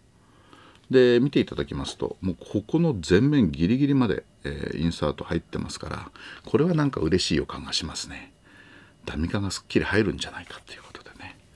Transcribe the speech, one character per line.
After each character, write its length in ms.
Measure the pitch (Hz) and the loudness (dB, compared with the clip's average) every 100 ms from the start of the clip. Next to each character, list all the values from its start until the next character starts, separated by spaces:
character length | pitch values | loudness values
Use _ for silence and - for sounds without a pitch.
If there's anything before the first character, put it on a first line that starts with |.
| _ _ _ _ _ - - - - | _ _ _ _ _ -20 -20 -20 2
で、 300 | 127 123 120 | 6 8 6
見 100 | 139 | 4
て 100 | 135 | 2
い 40 | |
た 120 | - - | 0 -2
だ 100 | 69 | -6
き 80 | |
ま 100 | 71 | -6
す 140 | 67 - | -8 -6
と、 180 | - - | -8 -4
も 100 | 95 | -4
う 40 | 82 | -4
こ 220 | - 104 - | -4 -4 -2
こ 120 | 160 | 0
の 180 | 170 110 78 | 2 0 4
前 140 | 90 | 4
面 300 | 139 147 92 | 6 4 4
ギ 180 | 69 87 | 2 2
リ 80 | 127 | 2
ギ 120 | 143 | 2
リ 40 | |
ま 160 | 139 120 | 2 2
で、 160 | 69 - _ | -2 -6 _
え 260 | 69 73 - - | -10 -8 -6 -2
ー、 40 | |
イ 60 | 80 | -2
ン 60 | |
サ 180 | - 76 | 0 -2
ー 20 | |
ト 120 | 69 | -4
入 120 | - 85 | -4 -6
っ 40 | |
て 180 | - - | -4 -8
ま 100 | - | -8
す 100 | - | -10
か 120 | 78 | -10
ら、 200 | - - - - - - | -10 -12 -18 -20 -18 -2
こ 100 | 120 | 2
れ 80 | |
は 80 | 170 | 2
な 120 | 156 | 2
ん 60 | 143 | 0
か 120 | - | 0
嬉 200 | 78 87 | 2 2
し 100 | - | 2
い 40 | 71 | -2
予 80 | |
感 220 | 64 - 67 | -2 -8 -8
が 80 | |
し 100 | - | -6
ま 100 | 78 - | -6 -8
す 120 | - | -12
ね。 240 | - - _ _ - - - - _ | -14 -18 _ _ -20 -20 -20 -20 _
ダ 120 | - - | -10 -6
ミ 120 | 85 | -4
カ 120 | 104 | -2
が 100 | 98 | -4
す 100 | - | -6
っ 60 | - | -2
き 100 | 107 | -2
り 60 | |
入 200 | 76 104 | 2 2
る 100 | 101 | 0
ん 20 | 69 | -2
じ 100 | - | -8
ゃ 40 | |
な 100 | - | -12
い 60 | - | -16
か 120 | - | -18
と 80 | - | -18
い 60 | - | -20
う 40 | |
こ 100 | - | -20
と 80 | - | -20
で 80 | - - | -20 -20
ね。 200 | - - - | -20 -20 -20